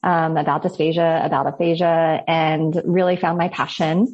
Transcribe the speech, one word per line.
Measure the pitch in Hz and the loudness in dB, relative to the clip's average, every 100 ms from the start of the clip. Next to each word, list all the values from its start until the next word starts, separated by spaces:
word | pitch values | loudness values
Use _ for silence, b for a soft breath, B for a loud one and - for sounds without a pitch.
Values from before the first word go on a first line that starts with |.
um, | 180 170 160 160 | 2 0 0 0
about | 147 143 | 0 0
dysphagia, | 180 - 156 165 165 160 156 | -2 0 0 2 2 2 0
about | 151 139 | 0 -2
aphasia, | 143 170 165 175 165 160 160 - | -2 -2 2 2 2 2 0 0
and | 165 160 156 160 165 - | 0 2 0 0 -2 0
really | 180 180 180 | 0 2 0
found | 170 170 | -2 0
my | 175 | -2
passion. | - - - 160 165 233 | -2 -6 -2 -2 2 0